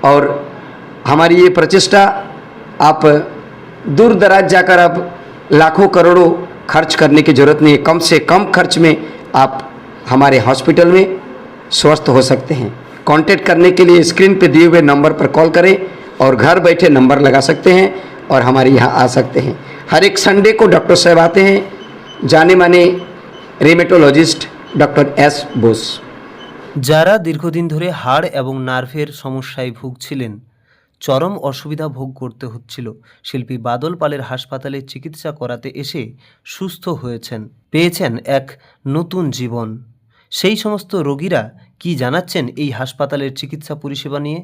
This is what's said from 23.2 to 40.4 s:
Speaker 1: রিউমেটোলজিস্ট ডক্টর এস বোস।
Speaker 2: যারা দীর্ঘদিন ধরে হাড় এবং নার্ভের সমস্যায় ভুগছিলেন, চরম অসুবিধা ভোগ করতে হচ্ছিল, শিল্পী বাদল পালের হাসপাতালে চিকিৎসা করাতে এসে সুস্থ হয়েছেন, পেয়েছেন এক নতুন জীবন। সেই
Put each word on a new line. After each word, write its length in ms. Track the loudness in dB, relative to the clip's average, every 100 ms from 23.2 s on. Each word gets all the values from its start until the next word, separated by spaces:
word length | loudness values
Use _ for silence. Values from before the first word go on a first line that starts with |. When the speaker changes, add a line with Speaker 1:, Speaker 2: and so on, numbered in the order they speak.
| -20 -20 -20 -2 2
Speaker 1:
রিউমেটোলজিস্ট 720 | 2 4 4 4 4 0 -2 -10 -18 -10 -2
ডক্টর 280 | 0 0 -2 0
এস 200 | 0 -2 -8 -2
বোস। 260 | 0 0 -6 -14 -16 -20 -20 -20 -20 -20 -14 -8
Speaker 2:
যারা 340 | -2 0 2 0
দীর্ঘদিন 460 | -2 -8 -6 -6 -6
ধরে 200 | -6 -8
হাড় 360 | -8 -4 -2 -2 -6
এবং 140 | -8 -8 -6
নার্ভের 400 | -6 -8 -10 -10
সমস্যায় 580 | -10 -12 -12 -12 -12 -12
ভুগছিলেন, 600 | -12 -16 -16 -14 -10 -10 -12 _ _ _ _ _ _
চরম 320 | -4 -4 -4 -6
অসুবিধা 480 | -10 -12 -14 -12 -12
ভোগ 200 | -12 -16
করতে 320 | -14 -16 -16 -18
হচ্ছিল, 400 | -18 _ -16 -16 -18 _ _
শিল্পী 320 | -14 -12 -10 -10
বাদল 340 | -8 -8 -8 -8
পালের 260 | -8 -8
হাসপাতালে 560 | -12 -14 -14 -14 -14 -14
চিকিৎসা 480 | -16 -20 -20 -16 -16
করাতে 360 | -14 -14 -12 -14
এসে 280 | -14 -14 -12 -14 -18 _ _
সুস্থ 400 | -20 -14 -14 -12 -12
হয়েছেন, 520 | -10 -12 -14 -14 -16 -16 _ _
পেয়েছেন 420 | -2 -2 -2 -8 -8 -6
এক 200 | -6 -6 -20 _ _ -8
নতুন 380 | -6 -6 -6 -8
জীবন। 380 | -8 -10 -8 -10 -12 -20 _ _ _ _
সেই 240 | -6